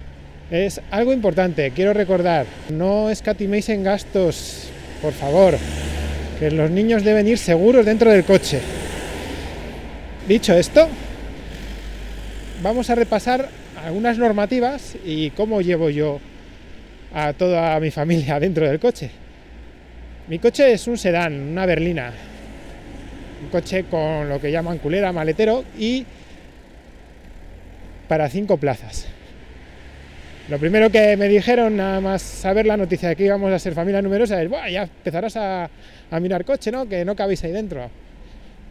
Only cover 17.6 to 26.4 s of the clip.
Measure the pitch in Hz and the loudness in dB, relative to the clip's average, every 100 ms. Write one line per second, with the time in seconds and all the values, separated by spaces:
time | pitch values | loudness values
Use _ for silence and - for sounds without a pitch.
17.6 | 165 156 156 151 151 165 139 147 180 160 | 2 2 0 -2 0 0 0 0 0 2
18.6 | 156 156 247 - 139 - - - - - | 2 2 0 0 -8 -14 -20 -20 -20 -20
19.6 | - - - - - - - 165 233 240 | -20 -20 -20 -20 -18 -18 -10 2 2 6
20.6 | 277 214 - 233 190 170 170 143 139 170 | 6 6 2 -2 2 2 0 -2 -6 -2
21.6 | 185 160 170 165 120 110 - - - - | 2 2 2 -2 -6 -10 -16 -18 -18 -18
22.6 | - - - - - - - - 143 180 | -16 -18 -16 -16 -16 -16 -16 -14 -4 -4
23.6 | - 190 180 165 156 160 147 143 147 165 | -2 -4 -2 -2 -2 -2 -4 -4 -2 -2
24.6 | 165 165 147 185 196 175 156 156 214 240 | -2 -4 -2 0 0 -2 -2 0 2 0
25.6 | 254 - 220 254 240 - - - | -4 -6 -2 -2 -6 -16 -20 -20